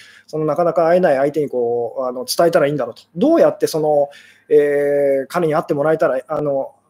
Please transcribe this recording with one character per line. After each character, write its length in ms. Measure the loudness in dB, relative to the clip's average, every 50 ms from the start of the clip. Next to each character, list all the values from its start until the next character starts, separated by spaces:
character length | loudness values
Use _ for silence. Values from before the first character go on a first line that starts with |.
| -20 -20 -20 -20 _
そ 100 | -12 -8 -6
の、 60 | -4
な 100 | -2 -2
か 80 | 0 -2
な 100 | 0 0
か 140 | 0 2
会 100 | 2 2
え 20 | 2
な 140 | 2 2 2
い 40 |
相 140 | 2 0 0
手 100 | 0 -2
に 80 | -4 -2
こ 480 | -2 -4 -2 -2 -2 -4 -4 -6 -6 -6
う、 40 | -6
あ 80 | -6
の、 140 | -6 -8 -8
伝 220 | -4 -2 0 2
え 40 | 2
た 80 | 2 2
ら 80 | 2
い 40 | 0
い 20 | 0
ん 40 |
だ 80 | -4 -6
ろ 60 | -8
う 40 | -10
と。 80 | -14 -20 _ -4
ど 200 | 0 2 2 4
う 40 | 4
や 100 | 4 2
っ 60 | 2
て 100 | 0 -2
そ 120 | -4 -2 -2
の、 300 | -2 0 0 0 0 -2 -6 -14 -20 -20 _ _ _ 2
え 760 | 4 4 4 4 2 0 0 0 0 0 2 0 0 0 -2
ー、 20 |
彼 200 | -4 -4 -2 -2
に 60 | 0 0
会 80 | -2
っ 40 | -2
て 80 | -2 -2
も 80 | -2 0
ら 100 | 0 0
え 40 |
た 100 | 2 0
ら、 120 | 0 0 -4 -6
あ 140 | -6 -6 -4
の、 320 | -4 -2 -4 -4 -6 -8 -12 _ _ _